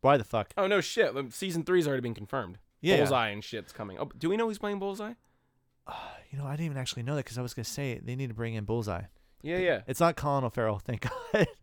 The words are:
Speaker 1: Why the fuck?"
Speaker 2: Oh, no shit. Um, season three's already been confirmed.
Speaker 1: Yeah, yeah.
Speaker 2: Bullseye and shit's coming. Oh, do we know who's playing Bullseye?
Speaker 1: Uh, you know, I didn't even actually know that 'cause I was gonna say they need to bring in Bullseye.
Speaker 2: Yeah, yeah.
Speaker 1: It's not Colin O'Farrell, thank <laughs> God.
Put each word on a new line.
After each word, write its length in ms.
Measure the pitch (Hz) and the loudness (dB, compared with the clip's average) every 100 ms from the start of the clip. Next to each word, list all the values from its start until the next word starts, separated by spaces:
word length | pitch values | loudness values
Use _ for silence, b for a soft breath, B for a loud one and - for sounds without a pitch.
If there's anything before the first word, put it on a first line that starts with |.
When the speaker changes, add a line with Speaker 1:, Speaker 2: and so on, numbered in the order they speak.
Speaker 1:
Why 160 | 135 143 | 6 4
the 60 | |
fuck?" 300 | 107 113 101 - | 4 -2 -2 -2
Speaker 2:
Oh, 100 | 190 | 2
no 140 | 202 | 2
shit. 340 | 151 - 180 123 | 2 4 2 2
Um, 160 | 131 | -6
season 320 | - 196 165 | -6 -4 -2
three's 240 | 160 180 151 | 4 4 4
already 140 | 135 | 0
been 120 | 120 | -2
confirmed. 440 | 110 104 139 98 92 _ _ | -6 -6 -4 -6 -10 _ _
Speaker 1:
Yeah, 140 | 160 180 | 4 6
yeah. 60 | |
Speaker 2:
Bullseye 280 | 143 135 110 | 6 4 2
and 140 | 101 | -2
shit's 280 | - 113 - | -8 -10 -10
coming. 240 | - 104 95 | -10 -10 -6
Oh, 100 | 147 - | -8 -4
do 120 | 160 | -2
we 80 | 208 | 0
know 100 | 226 | 0
who's 100 | 208 | -2
playing 200 | 208 202 | -4 -4
Bullseye? 340 | 196 196 208 233 _ _ _ _ _ _ - | -4 -6 -10 -12 _ _ _ _ _ _ -14
Speaker 1:
Uh, 60 | B B B - | B B B -12
you 60 | 135 | -8
know, 80 | 143 | -6
I 60 | |
didn't 140 | 147 165 | -4 -2
even 120 | 139 | -4
actually 260 | 123 - | -6 -6
know 120 | 120 147 | -2 -2
that 80 | |
'cause 140 | 127 117 | -4 -6
I 40 | |
was 120 | 123 | -6
gonna 100 | - 110 | -6 -8
say 340 | - 139 117 | -4 -4 -4
they 120 | - 127 | -6 -6
need 120 | 135 | -6
to 60 | 110 | -4
bring 180 | 117 113 | -4 -4
in 100 | 104 | -2
Bullseye. 380 | 117 107 87 98 _ _ _ | -2 0 -4 -6 _ _ _
Speaker 2:
Yeah, 160 | 147 175 | -4 2
yeah. 240 | 180 120 110 | 4 2 0
Speaker 1:
It's 120 | 131 | 4
not 140 | 170 165 | 4 4
Colin 260 | - 139 | 0 2
O'Farrell, 360 | 127 - 110 101 | 0 0 0 0
thank 280 | - 117 - 508 | -4 -4 -4 -6
<laughs> 120 | - | 0
God. 140 | 214 190 - | 4 4 2